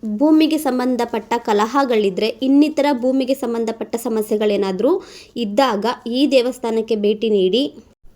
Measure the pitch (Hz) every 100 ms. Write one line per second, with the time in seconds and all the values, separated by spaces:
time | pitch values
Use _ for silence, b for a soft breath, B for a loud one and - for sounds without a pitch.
0 | 220 208 294 320 311 302 302 254 254 247
1 | 240 226 214 240 233 208 220 269 277 226
2 | 202 185 220 - 269 277 294 302 285 269
3 | 247 269 254 269 240 233 226 220 - 233
4 | 247 220 208 214 214 202 196 185 240 370
5 | B B B - 226 208 269 220 220 254
6 | 240 240 277 262 240 247 233 226 220 220
7 | 202 220 226 208 185 208 285 - - _
8 | -